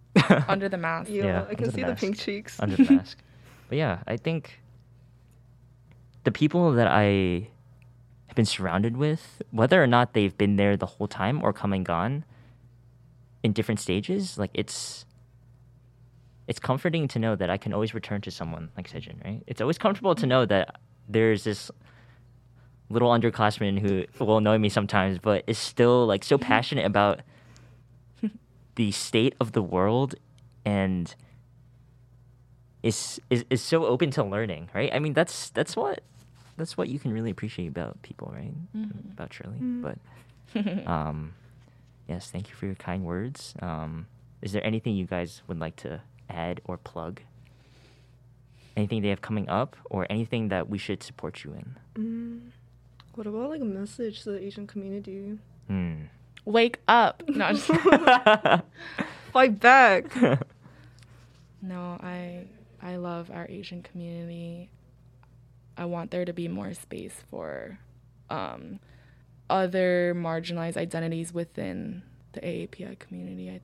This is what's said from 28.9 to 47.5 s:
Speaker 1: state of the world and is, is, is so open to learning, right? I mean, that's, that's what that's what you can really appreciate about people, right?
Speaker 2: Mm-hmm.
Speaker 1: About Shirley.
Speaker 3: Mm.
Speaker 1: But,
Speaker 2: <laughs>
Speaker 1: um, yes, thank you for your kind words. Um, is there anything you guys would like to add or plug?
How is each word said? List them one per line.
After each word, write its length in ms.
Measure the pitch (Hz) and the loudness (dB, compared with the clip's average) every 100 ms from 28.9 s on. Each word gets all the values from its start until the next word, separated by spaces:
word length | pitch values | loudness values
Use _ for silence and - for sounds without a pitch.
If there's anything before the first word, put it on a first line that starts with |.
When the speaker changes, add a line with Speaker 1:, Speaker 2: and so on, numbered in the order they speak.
Speaker 1:
state 420 | - - 117 127 - | -2 0 2 2 2
of 100 | 113 | -2
the 100 | 117 | 0
world 540 | 92 90 98 120 135 - _ - - - | 0 2 4 2 0 -4 _ -20 -20 -10
and 500 | 107 101 98 92 85 - - - _ _ - - _ _ _ - - _ _ - _ _ | -2 0 0 0 -4 -10 -20 -20 _ _ -20 -20 _ _ _ -20 -20 _ _ -20 _ _
is, 380 | 113 107 - - - | -2 -2 -6 -12 -2
is, 140 | 120 - | -2 0
is 120 | 127 | -2
so 240 | - 165 131 | 2 2 2
open 240 | 123 160 | 2 2
to 120 | 131 | 0
learning, 460 | 104 101 110 76 90 | -2 -2 -4 -6 -8
right? 160 | 101 139 | -4 -2
I 60 | 135 | -2
mean, 120 | 151 | 0
that's, 380 | 147 165 - - | 2 0 -2 -6
that's 260 | - 147 - | -4 -4 -2
what 240 | 247 - - - - - - - | -4 -6 -10 -20 -20 -20 -18 -10
that's 180 | 165 - | -8 -6
what 140 | 120 | -4
you 100 | 139 | -4
can 120 | 135 | -4
really 160 | 110 113 | -4 -4
appreciate 360 | 90 107 - 85 | -6 -8 -8 -8
about 340 | 71 67 - | -6 -8 -10
people, 300 | - - - - | -16 -14 -14 -12
right? 180 | 143 143 175 214 | -12 -12 -10 -10
Speaker 2:
Mm-hmm. 360 | 214 202 202 | -8 -10 -14
Speaker 1:
About 200 | - - | -14 -14
Shirley. 260 | - - 120 | -14 -12 -8
Speaker 3:
Mm. 220 | 247 247 | -6 -6
Speaker 1:
But, 1040 | 247 - - - - - - 214 196 92 - | -8 -10 -16 -20 -20 -20 -10 -6 -4 -4 -4
Speaker 2:
<laughs> 0 | |
Speaker 1:
um, 460 | 85 76 76 78 - - - - _ _ _ - | -4 -4 -6 -8 -14 -20 -20 -20 _ _ _ -12
yes, 220 | 87 - | -12 -10
thank 180 | 90 104 | -10 -12
you 60 | - | -10
for 100 | 101 | -8
your 100 | 95 | -8
kind 280 | - 90 87 | -6 -6 -4
words. 480 | 87 117 139 - - | -6 -6 -10 -16 -12
Um, 460 | 90 80 80 80 - - - - | -8 -8 -8 -10 -14 -20 -20 -14
is 100 | 101 | -6
there 140 | 101 110 | -4 -2
anything 300 | 113 120 101 | -2 -2 -2
you 100 | 87 | -2
guys 360 | 90 87 - - | -4 -6 -10 -12
would 120 | 85 | -8
like 160 | 80 - | -8 -10
to 240 | - 78 - - - | -12 -12 -14 -20 -14
add 320 | 85 85 90 - | -8 -8 -8 -10
or 120 | 87 | -12
plug? 440 | - 85 82 95 - - - | -12 -12 -12 -12 -18 -20 -20